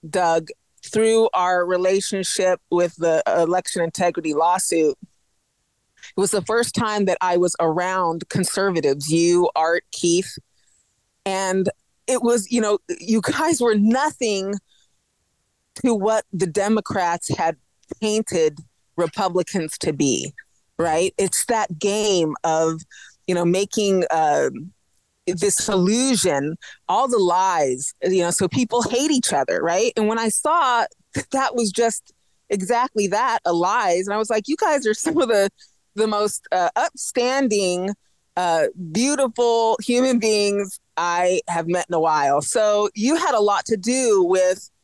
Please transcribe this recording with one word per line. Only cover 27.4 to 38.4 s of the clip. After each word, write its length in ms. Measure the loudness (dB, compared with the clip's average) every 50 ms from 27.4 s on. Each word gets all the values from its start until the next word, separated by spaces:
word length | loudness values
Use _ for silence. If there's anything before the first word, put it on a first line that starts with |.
| 2 2 2 2 0 0 -2 -4 -6 -10 -10 _ -2
you 200 | 0 0 2 0
know, 80 | 0
so 160 | 0 0 -2
people 340 | 0 0 0 -2 0 0 -2
hate 300 | 0 0 -2 -2 0 0
each 200 | 0 0 0 0
other, 300 | -2 -2 0 0 -2 -2
right? 320 | 0 0 0 0 0 0 0
And 120 | 0 -2
when 100 | 0 0 -2
I 100 | -2 -2
saw 560 | -2 -2 0 0 2 2 2 2 2 0 0 -2 -6 _ _ _ _
that, 160 | -10 -8 _
that 240 | -2 -2 -2 0 0
was 160 | -2 -2 -2
just 400 | 0 0 0 0 0 -4 _ _ _ _ _ _ _ _ _ _
exactly 580 | -4 -4 -2 0 0 0 0 0 _ -2 -2
that, 320 | 0 0 0 0 0 0 0 _
a 80 | 0 0
lies, 540 | 2 2 2 2 2 2 2 2 0 0
and 60 | -2 -2
I 40 |
was 120 | -4 -2 0
like, 180 | -2 -2 0
"You 100 | -2 -2
guys 280 | 0 2 2 2 2 2
are 60 | 0 -2
some 260 | 0 -2 -2 0 0
of 80 | 2 2
the, 200 | 4 2 2 0 _ _ -20 _ _ _ _ _ _
the 120 | -2 -2
most, 400 | 0 2 0 0 -2 -2 -6 _ -2
uh, 180 | 0 0 0 0 0
upstanding, 1160 | 0 -2 -2 _ -8 -12 -6 -2 0 0 0 2 0 0 2 0 0 0 0 -2 -2 -4 -6 -6 _ _ _ _ _ _ _ _
uh, 300 | -2